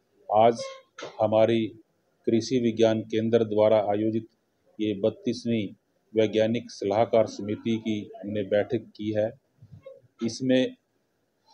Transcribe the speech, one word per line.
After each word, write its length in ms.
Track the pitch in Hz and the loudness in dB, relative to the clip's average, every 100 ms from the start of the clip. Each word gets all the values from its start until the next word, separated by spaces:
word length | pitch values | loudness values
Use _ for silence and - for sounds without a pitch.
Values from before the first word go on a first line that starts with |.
| _ _ - | _ _ 0
आज 320 | 104 117 117 - - _ - - - | 4 6 4 -6 -12 _ -16 -14 -4
हमारी 460 | 107 110 110 113 104 87 _ _ _ _ - | 0 4 4 2 -2 -10 _ _ _ _ 0
कृषि 320 | 113 110 131 | 0 0 -2
विज्ञान 420 | 117 110 113 110 | 0 2 2 2
केंद्र 400 | 107 110 113 117 | -2 -4 2 2
द्वारा 340 | 107 104 107 110 104 | 2 4 4 4 2
आयोजित 360 | 107 110 110 110 _ _ _ _ - | 0 0 -4 -8 _ _ _ _ -6
ये 140 | 107 98 | -4 0
बत्तीसवीं 680 | 107 - 120 117 117 113 98 - _ _ _ | -2 -2 -6 -6 -2 -2 -4 -10 _ _ _
वैज्ञानिक 560 | 110 107 107 110 117 - | 0 2 2 0 -2 -6
सलाहकार 560 | - 101 104 117 113 110 | -8 -2 0 2 2 2
समिति 480 | - 101 104 117 110 | -4 -8 -6 -4 -4
की 200 | 110 107 98 - | -4 -6 -8 -14
हमने 260 | 101 107 95 | -8 -6 -2
बैठक 380 | 104 101 113 - - | -2 0 -6 -8 -10
की 140 | 107 | -4
है। 180 | 107 110 - _ _ - - - - _ - | -2 -2 -6 _ _ -20 -20 -20 -20 _ -8
इसमें 500 | 117 - 131 127 127 - _ _ _ _ _ _ _ | -8 -4 0 2 0 -6 _ _ _ _ _ _ _